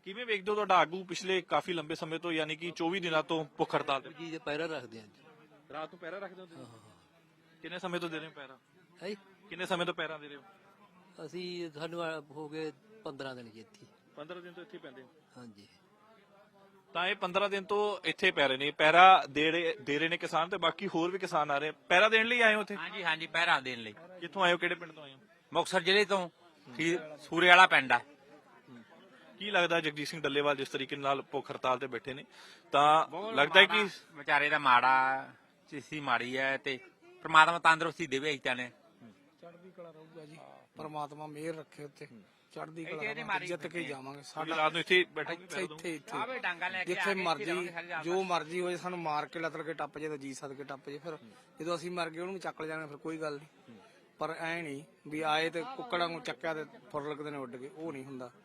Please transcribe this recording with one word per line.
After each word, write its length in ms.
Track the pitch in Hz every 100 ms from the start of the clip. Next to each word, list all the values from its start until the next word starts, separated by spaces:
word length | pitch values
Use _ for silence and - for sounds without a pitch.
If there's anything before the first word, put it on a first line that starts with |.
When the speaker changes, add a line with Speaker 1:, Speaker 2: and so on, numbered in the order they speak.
Speaker 1:
ਕਿਵੇਂ 220 | 180 202 240
ਵੇਖਦੇ 240 | 208 185
ਹੋ 60 | 208
ਤੁਹਾਡਾ 200 | 202 185
ਆਗੂ 280 | 156 185
ਪਿਛਲੇ 380 | 180 170 185 185
ਕਾਫੀ 320 | - 156 165
ਲੰਬੇ 220 | 170 151 160
ਸਮੇਂ 240 | 160 160
ਤੋਂ, 120 | 170
ਯਾਨੀ 240 | 160 156 156
ਕਿ 160 | 175 -
ਚੌਵੀ 240 | 170 190
ਦਿਨਾਂ 240 | 175 160
ਤੋਂ 220 | 156 165 151 -
ਭੁੱਖ 180 | 156 156
ਹੜਤਾਲ 260 | 147 135
ਤੇ? 80 | - 151
Speaker 2:
ਜੀ, 120 | 165
ਜੇ 60 | 160
ਪੈਰਾ 280 | 156 147 165
ਰੱਖਦੇ 340 | 147 123 110
ਹਾਂ 80 | 107
ਜੀ। 400 | - - - - - _
Speaker 1:
ਰਾਤ 160 | 139 156
ਨੂੰ 100 | 180
ਪੈਰਾ 200 | 165 190
ਰੱਖਦੇ 220 | 196 185
ਹੋ 40 | 180
ਤੁਸੀਂ? 180 | 165
Speaker 2:
ਹਾਂ, 80 | 120
ਹਾਂ, 80 | 113
ਹਾਂ। 120 | 107 - _ _ _ _ _ _
Speaker 1:
ਕਿੰਨੇ 180 | 160 175
ਸਮੇਂ 200 | 180 175
ਤੋਂ 100 | 170
ਦੇ 100 | 160
ਰਹੇ 80 | 160
ਹੋ 40 | 151
ਪੈਰਾ? 220 | 135 131 _ 180 _ _
Speaker 2:
ਹੈ 60 | 180
ਜੀ? 60 | 208 - - -
Speaker 1:
ਕਿੰਨੇ 160 | 170 180
ਸਮੇਂ 200 | 180 175
ਤੋਂ 80 |
ਪੈਰਾ 240 | 180 156 156
ਦੇ 100 | 147
ਰਹੇ 100 | 143
ਹੋ? 60 | 131 - - _ - _ - - 156
Speaker 2:
ਅਸੀਂ, 440 | 170 180 175 170
ਸਾਨੂੰ 320 | 147 165 170
ਆ 160 | 165 160 147
ਹੋ 180 | 143 151
ਗਏ 220 | 156 156 - _ -
ਪੰਦਰਾਂ 320 | 165 139 135 127
ਦਿਨ 140 | 117
ਜੀ 100 | 110
ਇੱਥੇ। 260 | 110 - - _ _ 147
Speaker 1:
ਪੰਦਰਾਂ 260 | 151 180
ਦਿਨ 120 | 175
ਤੋਂ 100 | 175
ਇੱਥੇ 140 | 170 175
ਪੈਂਦੇ 240 | 151 127
ਹੋ? 60 | 127 _ _ 127
Speaker 2:
ਹਾਂਜੀ। 300 | 120 101 101 _ _ _ - - _ - _ _ - _ _
Speaker 1:
ਤਾਂ 140 | 165 185
ਇਹ 80 | 208
ਪੰਦਰਾਂ 340 | 185 185 202
ਦਿਨ 140 | 196
ਤੋਂ 340 | 190 208 208 196
ਇੱਥੇ 280 | 160 - 185
ਪੈ 160 | 165 139
ਰਹੇ 100 | 131
ਨੇ, 140 | 143
ਪੈਰਾ 520 | - 156 165 185 185 139
ਦੇ 220 | 143 156
ਰਹੇ, 240 | 165 165 -
ਦੇ 180 | 131 147
ਰਹੇ 100 | 160
ਨੇ 80 | 170
ਕਿਸਾਨ, 320 | 165 165 170
ਤੇ 80 | 196
ਬਾਕੀ 300 | 165 - 196
ਹੋਰ 240 | 165 175
ਵੀ 80 | 185
ਕਿਸਾਨ 320 | 180 165 147
ਆ 60 | 139
ਰਹੇ। 140 | 151
ਪੈਰਾ 380 | 151 _ 175 214
ਦੇਣ 160 | 220 226
ਲਈ 160 | 240
ਆਏ 140 | 226 214
ਹੋ 60 |
ਇੱਥੇ? 140 | 202 202
Speaker 3:
ਹਾਂਜੀ, 280 | 170 208
ਹਾਂਜੀ, 240 | 170 160 160
ਪਹਿਰਾ 320 | 165 170 151
ਦੇਣ 200 | 131 120
ਲਈ। 140 | 110 104 - -
Speaker 1:
ਕਿੱਥੋਂ 220 | 170 196
ਆਏ 100 | 180
ਹੋ, 40 | 175
ਕਿਹੜੇ 180 | 175 175
ਪਿੰਡ 160 | 165
ਤੋਂ 120 | 156
ਆਏ 100 | 143
ਹੋ? 60 | 135 _ _ _
Speaker 3:
ਮੁਕਤਸਰ 280 | 160 160 185
ਜ਼ਿਲ੍ਹੇ 240 | 170 196 190
ਤੋਂ, 240 | 196 175 _ - _ - 120
ਖੀ-, 200 | 165 170 156 -
ਸੂਰੇ 280 | - 165 180
ਵਾਲਾ 200 | 180 180
ਪਿੰਡ 240 | 156 131
ਆ। 80 | 120 - - - - _ - - 120 - - - - - -
Speaker 1:
ਕੀ 120 | 202
ਲੱਗਦਾ 300 | 196 170 170
ਜਗਜੀਤ 260 | 156 147 143
ਸਿੰਘ 140 | 165
ਡੱਲੇਵਾਲ 340 | 143 139 143 135
ਜਿਸ 140 | 135
ਤਰੀਕੇ 260 | 147 127 143
ਨਾਲ 260 | 139 139
ਭੁੱਖ 300 | 135 139 -
ਹੜਤਾਲ 280 | 123 127 127
ਤੇ 80 | 131
ਬੈਠੇ 260 | 120 -
ਨੇ, 100 | 131 - - - - -
ਤਾਂ 360 | 139 147 156 -
Speaker 3:
ਬਹੁਤ 260 | 160 214
Speaker 1:
ਲੱਗਦਾ 260 | 226 139 165
ਹੈ 60 | 196
ਕਿ 120 | 214
Speaker 3:
ਮਾੜਾ, 120 | 202 - -
ਵਿਚਾਰੇ 380 | 151 143 147 147
ਦਾ 100 | 151
ਮਾੜਾ, 720 | 143 123 127 131 131 135 135 - _ _ _
ਚੀਸੀ 300 | 147 - 156
ਮਾੜੀ 380 | 139 117 123 131
ਹੈ, 200 | 135 135
ਤੇ 220 | 139 127 - _ - -
ਪ੍ਰਮਾਤਮਾ 380 | 156 160 156 170
ਤੰਦਰੁਸਤੀ 480 | 165 160 165 - 160
ਦੇਵੇ 220 | 131 151
ਅਸੀਂ 100 | 143
ਚਾਹੁੰਦੇ 240 | 135 127
ਹਾਂ। 60 | 123 - - _ 117 101 _ _
Speaker 4:
ਚੜ੍ਹਦੀ 300 | 170 170 185 180
ਕਲਾ 140 | 170
ਰਹੂਗਾ 340 | 156 160 160 151
ਜੀ, 120 | 156 135 135 123 -
ਪਰਮਾਤਮਾ 500 | 156 151 147 147 151
ਮਿਹਰ 280 | 147 160 160
ਰੱਖੇ 280 | 147 -
ਉੱਤੇ, 220 | 147 - 143 117 95 _ _ 156
ਚੜ੍ਹਦੀ 300 | 156 165 160
ਕਲਾ 100 | 156
Speaker 3:
ਇੱਥੇ 100 | 214
Speaker 4:
ਰਹਾਂਗੇ, 180 | 220
Speaker 3:
ਮਾਰੀ 240 | 220 185 180
Speaker 4:
ਜਿੱਤ 140 | 170
ਕੇ 60 | 165
Speaker 3:
ਹੁੰਦੀ 160 | 170
ਹੈ। 60 | 160
Speaker 4:
ਜਾਵਾਂਗੇ। 320 | 139 135 143
Speaker 1:
ਸਾਡੀ 280 | 135 156 156 160
ਰਾਤ 140 | 156
ਨੂੰ 80 | 165
ਇੱਥੇ 260 | 156 185 180
ਬੈਠੋਗੇ 320 | 151 147 170
Speaker 4:
ਇੱਥੇ, 120 | 180 -
Speaker 1:
ਪੈਰਾ 120 | 180
ਦਊਂਗੇ? 280 | 156 175 156
Speaker 4:
ਇੱਥੇ, 0 |
ਇੱਥੇ। 220 | - 160
Speaker 3:
ਆਵੇ 220 | 233 254
ਡਾਂਗਾ 280 | 190 170 180
ਲੈ 120 | 185
ਕੇ 60 | 175
Speaker 4:
ਜਿੱਥੇ 160 | 190
Speaker 3:
ਆ 40 | 185
ਕੇ 60 |
ਇੱਥੇ 120 | 196
Speaker 4:
ਮਰਜ਼ੀ, 220 | 180 151 165
Speaker 3:
ਰਹਾਂਗੇ 260 | 175 175
ਸਾਰੀ 180 | 170 175
ਰਾਤ। 140 | 170
Speaker 4:
ਜੋ 200 | 160 185
ਮਰਜ਼ੀ 380 | 185 170 156 180
ਹੋਏ, 160 | 180 170
ਸਾਨੂੰ 220 | 175 180
ਮਾਰ 260 | 160 151 151
ਕੇ 140 | 170
ਲਤਲ 240 | 165 156
ਕੇ 100 | 156
ਟੱਪ 240 | 156 147 147
ਜੇ 120 | 156
ਤਾਂ 80 | 151
ਜੀ 160 | 139
ਸਦ 200 | 131 139
ਕੇ 100 | 135
ਟੱਪ 260 | 139 135 143
ਜੇ, 80 | 143
ਫਿਰ 200 | 165 151 117 - _ -
ਜਦੋਂ 160 | 160 170
ਅਸੀਂ 160 | 175
ਮਰ 180 | 180 165
ਗਏ 100 | 160
ਉਹਨੂੰ 200 | 180 196
ਚੱਕ 220 | 165 -
ਲੈਣਾ, 260 | 156 160 156
ਫਿਰ 100 | 143
ਕੋਈ 200 | 160 160
ਗੱਲ 180 | 156 143
ਨਹੀਂ। 360 | 151 _ - 113 - - _ _
ਪਰ 160 | 156 160
ਐ 220 | 165 170
ਨਹੀਂ 220 | 160 139 156 _ -
ਵੀ 140 | 156
ਆਏ 280 | 156 156 165
ਤੇ 140 | 165 240 269
ਕੁੱਕੜਾਂ 320 | 240 175 170
ਨੂੰ 120 | 165
ਚੱਕਿਆ 320 | 156 156 165
ਤੇ 120 | 156 147 - -
ਫੁਰਲਕਦੇ 400 | 147 143 147 151
ਨੇ 60 | 147
ਉੱਡ 180 | 127 123
ਗਏ, 140 | 139 156
ਉਹ 180 | 165
ਨਹੀਂ 120 | 139 135
ਹੁੰਦਾ 260 | 131 123 -